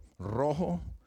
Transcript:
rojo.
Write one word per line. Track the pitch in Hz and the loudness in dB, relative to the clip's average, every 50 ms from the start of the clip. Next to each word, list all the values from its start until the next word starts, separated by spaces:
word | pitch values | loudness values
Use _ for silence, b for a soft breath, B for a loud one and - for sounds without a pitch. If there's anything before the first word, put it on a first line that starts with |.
| - - _ - | -6 -10 _ -8
rojo. | 92 101 107 120 139 151 151 151 180 175 175 175 - - - - b | -4 -2 0 2 2 2 4 2 2 2 0 0 -2 -6 -10 -12 b